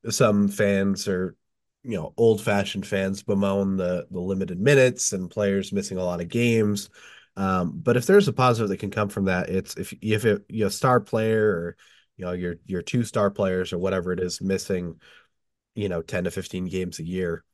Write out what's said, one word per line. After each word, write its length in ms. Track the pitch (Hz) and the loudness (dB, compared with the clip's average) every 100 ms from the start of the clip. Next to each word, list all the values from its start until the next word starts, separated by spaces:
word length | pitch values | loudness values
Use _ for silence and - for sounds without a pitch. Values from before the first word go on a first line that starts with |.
| 117 | -6
some 400 | - 117 104 101 | 2 4 4 2
fans 580 | - 101 98 98 95 - | 2 2 2 0 -2 -2
are, 280 | 92 92 - _ _ _ _ | -2 -4 -8 _ _ _ _
you 140 | 123 101 | -8 -6
know, 160 | 78 - | -8 2
old-fashioned 680 | 117 107 110 101 98 98 92 | 4 4 2 0 0 -4 -4
fans 360 | 98 95 98 | -2 -2 -4
bemoan 560 | - 101 98 98 98 95 | -2 0 2 0 0 0
the, 280 | 90 90 - | -2 -2 -6
the 100 | 90 | -8
limited 400 | 90 95 90 87 | -4 -4 -4 0
minutes 540 | 113 143 127 123 - | 4 6 6 2 -4
and 160 | 98 90 | -4 -6
players 420 | - 101 98 95 | -2 0 0 -2
missing 240 | 98 95 92 | -4 -4 -4
a 80 | |
lot 160 | 90 87 | -4 -4
of 80 | 87 | -4
games. 640 | 117 120 113 107 101 - - - - _ - | 0 2 4 2 0 -6 -20 -20 -20 _ -4
Um, 360 | 98 92 87 | 0 0 -2
but 220 | 82 82 123 | -2 0 0
if 80 | |
there's 240 | 120 196 196 | 6 6 6
a 60 | |
positive 340 | 117 127 113 107 | 4 4 4 0
that 80 | 95 | -2
can 140 | 101 | -4
come 180 | 107 101 | -2 -2
from 160 | 101 | 0
that, 240 | 95 90 - | 0 0 0
it's 260 | 92 92 - | -2 -4 -10
if, 160 | 92 - | -10 -8
if 240 | 107 107 113 | -2 2 2
it, 180 | 101 - | 2 -2
you're 200 | 110 101 | -2 -2
a 20 | |
star 300 | - 127 123 | 2 4 4
player 480 | 101 113 110 110 107 | 2 -2 2 2 2
or, 280 | 90 85 - _ _ _ - | 2 -4 -10 _ _ _ -10
you 80 | 90 | -6
know, 60 | |
your, 240 | 90 90 85 - | -4 -6 -6 -6
your 160 | 92 | -6
two 200 | - 123 | -2 -2
star 280 | 113 113 101 | -2 0 0
players 420 | 101 98 92 90 | 2 0 0 -2
or 60 | 87 | -2
whatever 340 | 92 95 87 | 0 0 -2
it 80 | 90 | -2
is 220 | 90 - | -4 -4
missing, 580 | 95 95 - 92 87 82 - - _ _ _ _ _ | -2 -2 -2 -4 -4 -12 -20 -20 _ _ _ _ _
you 140 | - 101 | -6 -4
know, 140 | 85 | -4
ten 220 | - 95 | -4 -4
to 60 | 90 | -4
fifteen 360 | 98 92 92 90 | -6 -8 -8 -6
games 320 | 92 90 82 | -4 -6 -8
a 60 | |
year 400 | 80 92 90 85 _ | -6 -4 -4 -6 _